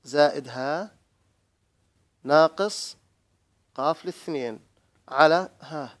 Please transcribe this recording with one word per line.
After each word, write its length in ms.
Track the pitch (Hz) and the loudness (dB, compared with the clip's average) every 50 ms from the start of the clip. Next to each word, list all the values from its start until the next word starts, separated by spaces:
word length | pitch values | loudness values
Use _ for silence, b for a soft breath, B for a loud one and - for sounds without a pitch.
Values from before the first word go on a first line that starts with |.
| _ | _
زائد 440 | 120 127 147 147 147 - 143 131 127 | -2 2 4 4 4 2 -4 -12 -12
ها 480 | 120 127 131 139 151 170 208 214 _ _ _ _ _ _ _ _ _ _ _ _ _ _ _ _ _ _ _ _ _ _ _ _ _ _ _ | -12 -8 -6 -6 -6 -8 -8 -12 _ _ _ _ _ _ _ _ _ _ _ _ _ _ _ _ _ _ _ _ _ _ _ _ _ _ _
ناقص 720 | 131 143 156 160 156 - - 196 208 - - - - - _ _ _ _ _ _ _ _ _ _ _ _ _ _ _ _ | 2 4 4 4 4 2 -2 -4 -4 -4 -10 -12 -14 -16 _ _ _ _ _ _ _ _ _ _ _ _ _ _ _ _
قاف 300 | - 131 151 160 - - | -4 -2 -2 -2 -2 -8
الاثنين 560 | 180 170 - - - 160 139 123 117 110 - _ _ _ _ _ _ _ _ _ - | -12 -12 -12 -10 -8 -6 -6 -6 -6 -8 -12 _ _ _ _ _ _ _ _ _ -6
على 400 | 131 135 156 156 160 175 185 180 _ _ | 4 4 6 6 6 2 0 -4 _ _
ها 380 | - - 156 151 139 120 - _ | -20 -14 -12 -12 -12 -12 -16 _